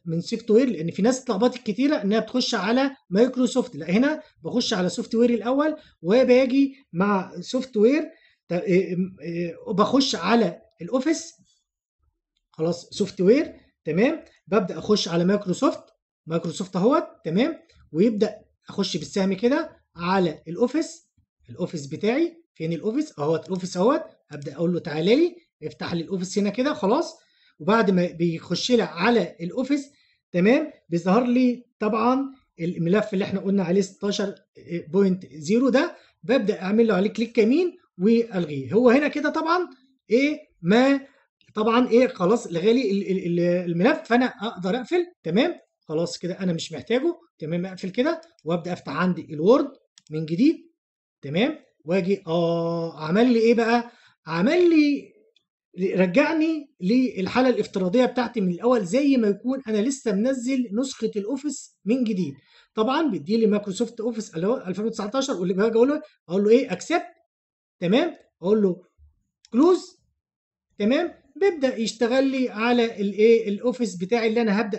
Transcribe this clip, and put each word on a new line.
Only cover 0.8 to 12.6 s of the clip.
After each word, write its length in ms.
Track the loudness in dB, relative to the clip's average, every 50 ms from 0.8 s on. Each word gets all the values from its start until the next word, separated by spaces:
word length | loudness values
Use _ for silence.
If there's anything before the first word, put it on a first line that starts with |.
| -6 -6
في 120 | -4 0
ناس 200 | 0 0 0 0
اتلخبطت 360 | -2 -4 -2 0 0 0 0 -2
كتيرة 380 | -6 -6 -2 0 0 0 0
إنها 240 | 0 0 0 0 0
بتخش 340 | -2 -2 -2 -2 -2 -2 -4
على 360 | -4 -2 0 0 2 0 0 -4 -8 _ _
مايكروسوفت، 680 | 2 2 2 2 2 0 -2 0 0 -2 -2 -2 -8
لا 140 | -10 -4 0
هنا 320 | 2 2 2 2 0 -2 -8 -16 _ _
بخش 320 | -10 -4 -2 -2 -2 -2 -2
على 140 | -2 -2 -2
سوفت 260 | -2 -4 -6 -4 0
وير 160 | 2 2 2
الأول، 460 | 2 0 -2 -2 0 0 0 -2 -2 -6 -12 _ _ _
وباجي 720 | -2 2 4 4 6 6 6 4 4 4 2 2 2 2 -2 -10 _ _
مع 400 | -4 -2 0 0 0 0 -2 -6 -12 -14
سوفت 360 | -12 -6 -4 -6 -6 -2 0
وير 260 | 4 4 4 4 2 -2 -6 -12 _ _ _ _ _ _ _
ت-، 40 |
إيه، 440 | -6 -4 0 2 2 2 2 0 -2 -4 -4 -6 -8 -12
إيه، 340 | -12 -10 -8 -6 -6 -8 -8 -12 -10 -4
بخش 480 | 0 0 0 2 2 2 2 0 -2
على 440 | -4 0 2 2 2 2 0 -2 -8 _ _ _ _
الأوفيس، 500 | -8 -4 -4 -2 0 0 -2 -2 -4 -12 -20 _ _ _ _ _ _ _ _ _ _ _ _ _ _ _ _ _ _ _ _ _ _ _
خلاص 380 | _ -4